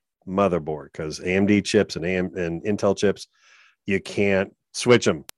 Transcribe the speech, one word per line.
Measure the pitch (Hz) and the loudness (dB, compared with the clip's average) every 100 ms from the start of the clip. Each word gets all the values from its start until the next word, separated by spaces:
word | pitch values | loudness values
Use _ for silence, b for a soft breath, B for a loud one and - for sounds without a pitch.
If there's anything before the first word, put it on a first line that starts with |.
| _ _ 92 | _ _ -4
motherboard, | 95 98 87 78 76 69 | 0 2 2 -2 -8 -10
'cause | - 78 73 | -10 -10 -6
A | 90 | -2
M | 92 101 | 2 4
D | 104 | 4
chips | - 104 95 | 4 2 2
and | - | -2
A | 85 | -4
M, | 92 92 95 | -2 -2 -4
and | 85 82 | -4 -4
Intel | 107 101 101 95 | -4 0 0 2
chips, | 101 90 - b b b b b - | 0 -2 -8 b b b b b -4
you | 98 | -4
can't | - - 101 95 98 - _ | -2 -2 0 2 0 -8 _
switch | - 123 120 113 | -4 4 4 4
'em. | 80 - | -2 -6